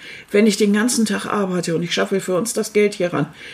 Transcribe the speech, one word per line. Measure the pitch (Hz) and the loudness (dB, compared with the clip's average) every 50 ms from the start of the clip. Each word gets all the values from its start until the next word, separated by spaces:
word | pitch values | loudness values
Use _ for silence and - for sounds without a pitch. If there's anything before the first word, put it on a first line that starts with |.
| - - - - - - | -16 -18 -18 -18 -8 0
wenn | - 202 220 220 | 2 4 4 4
ich | 196 | 4
den | - 214 202 | 4 2 4
ganzen | 208 208 226 247 - 233 220 | 4 2 2 2 2 2 0
Tag | 208 196 196 196 | 0 0 -4 -4
arbeite | - - 208 196 185 180 175 170 170 165 | -4 -2 -2 -2 0 -2 -2 -2 -2 -2
und | 160 175 | -2 -2
ich | 170 - | -2 -2
schaffe | 190 196 - 196 190 | -2 0 0 -2 -2
für | - 185 185 | -2 -2 -2
uns | 165 - - | -2 -2 -2
das | - 214 214 - | -2 -4 -4 0
Geld | - 208 208 202 202 | 2 2 2 2 2
hier | - 175 175 | -2 -2 -2
ran, | 170 143 - - - - - - | 0 -2 -4 -4 -6 -14 -18 -18